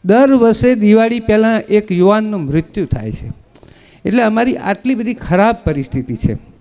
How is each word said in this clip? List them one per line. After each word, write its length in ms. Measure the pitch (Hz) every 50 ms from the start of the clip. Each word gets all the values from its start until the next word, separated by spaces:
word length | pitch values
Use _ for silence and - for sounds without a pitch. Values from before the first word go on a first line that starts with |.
| -
દર 280 | 180 208 247 269 277 269
વર્ષે 420 | 254 233 226 220 - - 247 254
દિવાળી 440 | 220 208 208 214 220 226 226 240 240
પહેલાં 420 | 226 - 214 214 220 226 226 214
એક 300 | - - 208 208 208 214
યુવાનનું 500 | 180 175 180 196 208 220 214 214 208 190
મૃત્યુ 440 | 151 135 143 160 160 - - 214 175
થાય 260 | 127 - 117 107 110
છે, 220 | 107 - - - - - _ _ _ - _ - _ _ _ _ _ _ _
એટલે 180 | - 196 247 233
અમારી 320 | 220 214 226 240 254 -
આટલી 400 | - - 190 202 - - 247 262
બધી 180 | 214 208 226 240
ખરાબ 420 | - - - 175 185 202 226 233 - -
પરિસ્થિતિ 500 | 165 151 139 135 - - 135 127 - 120
છે. 220 | 110 - - 117 - - - - _